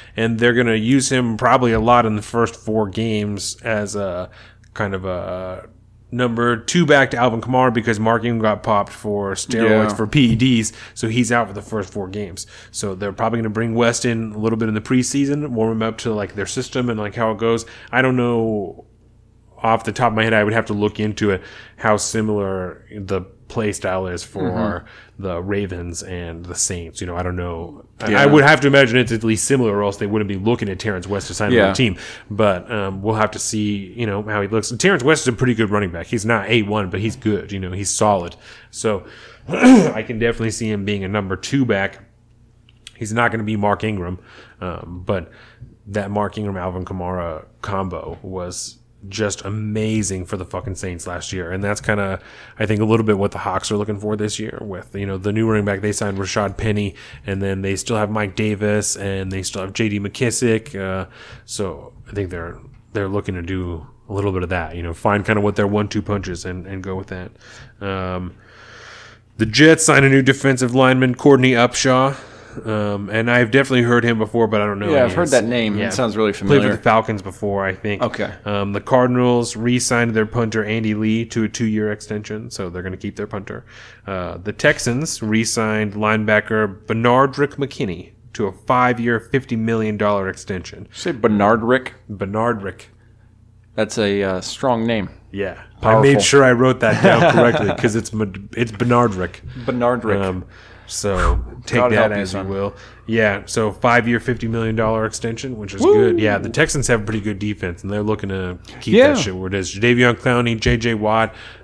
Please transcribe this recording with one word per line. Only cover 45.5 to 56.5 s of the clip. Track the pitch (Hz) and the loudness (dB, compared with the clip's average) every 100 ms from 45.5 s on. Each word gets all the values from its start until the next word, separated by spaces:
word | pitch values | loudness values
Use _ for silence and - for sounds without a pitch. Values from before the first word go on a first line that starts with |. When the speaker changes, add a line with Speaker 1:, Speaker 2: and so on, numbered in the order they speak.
| - - _ 101 | -20 -20 _ -8
Speaker 1:
that | 104 98 | -6 -4
Mark | 104 101 - | -2 -4 -4
Ingram, | 101 95 | -6 -4
Alvin | 90 92 90 | -6 -6 -8
Kamara | 92 90 90 85 80 - _ | -8 -6 -6 -6 -8 -14 _
combo | - 98 95 82 80 85 | -8 -6 -6 -8 -10 -12
was | 98 92 90 87 - - _ _ 98 | -10 -10 -10 -10 -12 -14 _ _ -10
just | 98 104 - | -4 -2 -2
amazing | 98 107 107 107 110 110 95 95 90 | -6 -6 -4 -2 0 0 -2 -4 -6
for | 98 | -8
the | 90 | -8
fucking | 90 95 92 | -8 -8 -8
Saints | 92 87 92 | -8 -8 -10
last | 87 - | -10 -8
year. | 92 85 | -8 -6
And | 95 | -4
that's | 101 104 | -4 -4
kinda, | - 104 98 92 - - - - | -2 -2 -2 -6 -10 -20 -14 -4
I | 107 | 0
think, | 104 | 2
a | 110 | 4
little | 113 107 | 4 4
bit | 98 | 2
what | 101 | 2
the | 101 | -2
Hawks | 101 95 - | -4 -4 -2
are | 104 | -2
looking | 104 101 | -2 -4
for | 107 107 | -4 -2
this | 107 - | -4 -4
year | 110 - | -8 -10
with, | 104 87 - 101 | -10 -12 -10 -8
you | 98 | -6
know, | 95 | -4
the | 104 | -2
new | 107 113 | 0 2
running | 107 101 | 2 0
back | 98 | 0
they | 104 | -2
signed, | 101 104 98 | -2 -4 -4
Rashad | 95 110 98 | -4 -2 -2